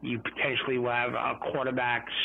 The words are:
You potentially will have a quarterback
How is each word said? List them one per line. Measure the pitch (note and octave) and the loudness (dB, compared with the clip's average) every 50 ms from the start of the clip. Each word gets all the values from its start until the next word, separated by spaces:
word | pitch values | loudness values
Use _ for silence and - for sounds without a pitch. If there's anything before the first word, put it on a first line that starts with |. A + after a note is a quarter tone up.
You | - B2+ A#2+ A2+ | -4 -2 -2 -2
potentially | A2+ - - - - C#3+ B2 A#2 - C3+ C3 B2+ | -2 -4 -4 -2 0 0 0 0 0 2 2 2
will | A#2+ B2 | 2 2
have | A#2+ A#2+ A#2+ B2 A#2+ | 2 2 2 0 0
a | A#2 A#2+ B2+ B2+ - - C3+ | 0 0 0 -2 -2 -4 -2
quarterback | - C#3+ C3 C3 B2+ B2+ B2 B2 A#2+ A#2 - - - - - | -2 0 0 0 0 2 2 2 2 0 0 -2 -2 0 0